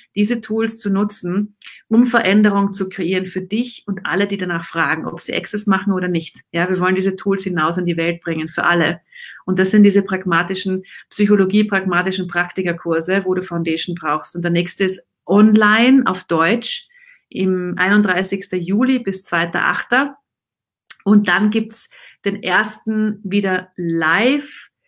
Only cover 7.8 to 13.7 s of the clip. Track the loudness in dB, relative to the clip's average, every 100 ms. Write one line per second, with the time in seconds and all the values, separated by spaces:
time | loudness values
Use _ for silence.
7.8 | -2 -2 -2 -4 -4 -6 -6 -4 0 2
8.8 | 0 -2 _ -20 -20 -12 -4 0 4 6
9.8 | 6 6 2 -2 0 0 0 -4 -4 -4
10.8 | -6 -20 -10 0 4 4 4 2 2 0
11.8 | 0 0 0 -2 -4 -4 -4 -4 -4 -4
12.8 | -2 -2 0 -2 0 -2 -2 -4 -2